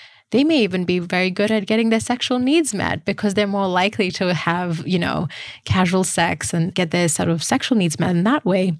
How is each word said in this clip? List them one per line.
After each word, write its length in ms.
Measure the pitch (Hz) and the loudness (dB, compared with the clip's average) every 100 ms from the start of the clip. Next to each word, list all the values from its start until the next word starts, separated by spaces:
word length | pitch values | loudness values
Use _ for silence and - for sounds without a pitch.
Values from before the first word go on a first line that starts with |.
| - - _ | -20 -20 _
They 120 | 220 | 2
may 180 | 302 311 | 4 2
even 200 | 202 185 | 2 0
be 160 | 175 180 | 0 -2
very 320 | 175 180 185 | 0 0 0
good 200 | 185 208 | 0 0
at 160 | 220 196 | 0 0
getting 220 | 220 226 | 0 2
their 120 | 220 | 0
sexual 360 | - 247 - 254 | 0 -4 -2 0
needs 340 | 254 320 285 | 2 2 0
met 320 | 196 85 90 - | -2 -2 -2 -4
because 280 | 196 208 196 | -2 0 0
they're 120 | 202 | 0
more 200 | 202 190 | 0 -2
likely 440 | 180 196 - 185 | 0 0 0 -2
to 220 | - 185 | 0 0
have, 520 | 165 - 170 180 160 - | 0 -2 -2 -2 -4 -2
you 140 | 185 | -2
know, 300 | 170 - 160 - - - | 0 -2 -4 -8 -16 -12
casual 400 | - 185 175 185 | -2 2 2 2
sex 500 | 185 - 175 160 - | 0 2 0 0 -2
and 220 | 170 170 - | -2 0 -2
get 160 | 175 | 0
their 160 | 180 170 | 2 2
sort 220 | - 175 | 0 0
of 120 | 165 | -2
sexual 340 | - 254 - 226 | 0 -2 2 2
needs 200 | 175 147 | 2 0
met 120 | 175 | 0
in 160 | 175 196 | 2 2
that 180 | 294 | 0
way. 300 | 185 190 185 | 0 0 0